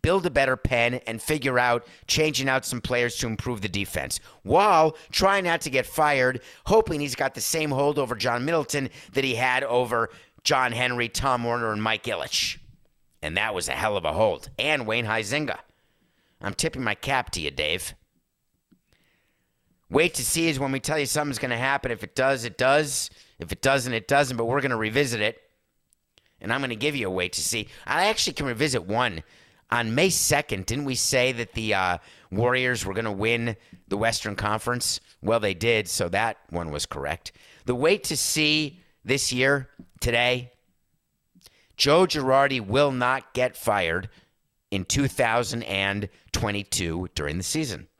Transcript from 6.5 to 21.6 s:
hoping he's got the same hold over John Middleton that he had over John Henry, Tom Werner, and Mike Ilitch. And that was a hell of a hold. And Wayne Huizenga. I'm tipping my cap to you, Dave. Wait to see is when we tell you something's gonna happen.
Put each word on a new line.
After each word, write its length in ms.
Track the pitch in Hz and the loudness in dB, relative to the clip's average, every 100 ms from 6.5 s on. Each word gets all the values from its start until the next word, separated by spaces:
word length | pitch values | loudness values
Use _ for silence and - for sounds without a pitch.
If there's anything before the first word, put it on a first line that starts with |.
| - - | -14 4
hoping 340 | 220 220 156 | 4 4 -2
he's 140 | 147 127 | -4 -2
got 200 | 135 - | -4 -2
the 60 | |
same 300 | - 165 151 | -2 -2 0
hold 280 | 135 143 147 | 2 2 2
over 160 | 127 113 | -2 -2
John 300 | 123 120 139 | 0 0 0
Middleton 440 | 165 143 147 131 - - | 0 0 -4 -4 -8 -6
that 140 | 139 135 | -2 0
he 100 | 117 | 0
had 300 | 127 127 131 | 2 2 2
over 440 | 123 120 117 113 - - _ - | 0 2 0 -2 -6 -20 _ 0
John 260 | 139 127 | 2 2
Henry, 380 | 117 123 123 117 | 0 -2 0 -2
Tom 340 | - 135 123 | -2 0 0
Werner, 300 | 117 120 113 | 0 0 0
and 100 | 107 | 0
Mike 200 | 110 110 | 0 -2
Ilitch. 560 | 120 95 - - - - - - _ _ _ _ | -2 -4 -2 -2 -4 -6 -16 -20 _ _ _ _
And 140 | 76 87 | -4 -2
that 180 | 110 | -2
was 140 | 95 82 | -2 -4
a 60 | |
hell 240 | 67 107 101 | -2 0 0
of 80 | 80 | 0
a 80 | |
hold. 360 | 85 107 78 - - | 2 2 0 -8 -4
And 300 | 135 151 110 | -2 0 0
Wayne 180 | 113 113 | -2 0
Huizenga. 520 | 113 104 143 143 - - _ _ _ _ _ _ _ | -2 0 -4 -4 -8 -12 _ _ _ _ _ _ _
I'm 140 | 101 | -8
tipping 280 | - 160 131 | -4 -4 -2
my 140 | 117 104 | -4 -2
cap 360 | 139 135 - | -2 -2 -2
to 100 | - | -6
you, 100 | 73 | -6
Dave. 420 | 69 76 90 - - _ _ _ _ _ _ _ _ _ _ _ _ _ _ _ _ _ _ _ | -2 -2 -2 -6 -14 _ _ _ _ _ _ _ _ _ _ _ _ _ _ _ _ _ _ _
Wait 240 | 139 170 | 2 4
to 100 | - | 2
see 240 | 123 165 165 | -2 2 2
is 120 | 135 | 0
when 120 | 135 | -2
we 80 | 135 | -2
tell 180 | - 156 | -2 -2
you 80 | 135 | 0
something's 340 | 151 147 131 | 0 -2 -2
gonna 180 | 131 | -2
happen. 340 | 117 | 0